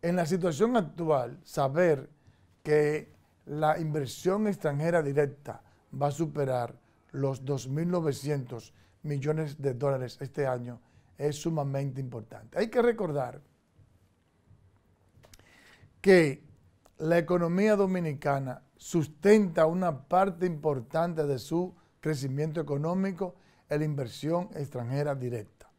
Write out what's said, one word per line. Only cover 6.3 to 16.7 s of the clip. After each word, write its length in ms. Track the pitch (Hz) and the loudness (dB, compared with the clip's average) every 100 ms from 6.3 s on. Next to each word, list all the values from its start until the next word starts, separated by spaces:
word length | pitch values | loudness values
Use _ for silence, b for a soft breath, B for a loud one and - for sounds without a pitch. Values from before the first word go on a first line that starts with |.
| 147 135 127 120 - b b b | -2 -2 -2 -4 -10 b b b
los 320 | 139 139 131 | -4 -4 -4
dos 240 | 135 139 120 | -6 -6 -4
mil 220 | 143 170 | -4 -2
novecientos 840 | 180 160 135 143 143 123 120 - b b b | 0 0 -2 -4 -4 -4 -12 -14 b b b
millones 580 | 151 143 139 156 156 143 | -6 -4 -2 -2 -4 -2
de 120 | 139 | -2
dólares 440 | 120 139 135 127 - | 0 -2 -2 -4 -10
este 260 | 139 - 139 | -12 -4 -2
año 340 | 127 120 120 b b b _ | -2 -6 -14 b b b _
es 180 | 143 147 | -4 -2
sumamente 640 | 170 160 139 139 139 131 | -4 -2 -2 -2 -4 -6
importante. 580 | 131 123 110 113 110 - | -8 -10 -12 -18 -10 -4
Hay 120 | 220 | -2
que 120 | 247 | 2
recordar 600 | 233 226 185 147 123 - _ _ _ _ _ _ _ _ _ _ _ - _ _ _ _ _ _ - b b b b b b _ | 2 2 -2 -2 -4 -8 _ _ _ _ _ _ _ _ _ _ _ -20 _ _ _ _ _ _ -20 b b b b b b _
que 420 | 190 185 156 135 - - _ | 8 8 8 0 -12 -20 _